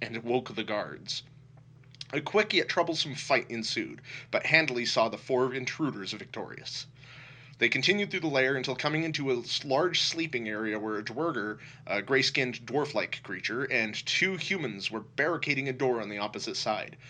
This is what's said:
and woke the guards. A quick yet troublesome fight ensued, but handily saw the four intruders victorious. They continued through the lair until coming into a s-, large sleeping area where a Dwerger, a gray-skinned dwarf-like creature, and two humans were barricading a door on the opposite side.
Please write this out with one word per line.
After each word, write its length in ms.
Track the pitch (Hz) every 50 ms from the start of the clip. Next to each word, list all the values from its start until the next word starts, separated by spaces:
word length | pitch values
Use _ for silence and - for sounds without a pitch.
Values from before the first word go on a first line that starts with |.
| 117
and 220 | 107 117 113 113
woke 300 | 117 123 127 123 - 110
the 100 | 113 104
guards. 580 | 95 107 104 90 73 69 - - - - - - - - - - - - - - - - - - - - - - - -
A 80 | 151
quick 340 | 151 - - 208 208 214 208
yet 140 | 175 - -
troublesome 460 | - 180 170 175 160 151 - 147 -
fight 360 | - - - 135 120 - -
ensued, 500 | 120 117 110 - - 117 98 - - - - - - - - - -
but 140 | 107 -
handily 400 | - 156 160 160 135 123 120 120
saw 220 | 113 - 123 113 113
the 100 | 107 107
four 360 | - - 131 123 131 127 123
intruders 580 | 135 120 - - - 156 135 - 104 95 - 110
victorious. 720 | 104 117 - - 110 92 - 55 - - - - - - - - - - - - - - - - - - - - -
They 100 | 120 113
continued 420 | - 135 131 160 196 208 202 160
through 100 | 180 185
the 60 | 160
lair 300 | 156 139 135 131 131 139
until 180 | 147 127 143 127
coming 300 | - - 147 151 160 165
into 260 | 160 156 151 143 135
a 80 | 123 120
s-, 260 | 117 - - - -
large 360 | 143 131 143 180 180 165 -
sleeping 480 | - - - 165 165 156 135 120 113 107
area 320 | 107 107 110 107 107 107
where 160 | 107 110 107
a 80 | 104 110
Dwerger, 540 | 120 113 135 160 170 139 113 101 107 107 - - - - - -
a 160 | 90 95 104 98
gray-skinned 640 | - 135 135 131 - - 143 131 123 113 113 120
dwarf-like 560 | 117 117 147 147 147 - 107 - - - - -
creature, 400 | 101 95 92 - - 110 127 139
and 300 | 131 131 120 113 107 - - -
two 320 | - - - 175 190 190
humans 540 | 165 143 - 196 180 147 117 101 98 95 -
were 80 | 110 110
barricading 680 | 104 - - - 143 165 170 151 - 151 143 131 135 139
a 40 | 127
door 280 | 123 139 127 123 117
on 80 | 104 104
the 100 | 104 101
opposite 380 | 104 107 110 107 - 117 -
side. 400 | - - 117 107 95 - - - - -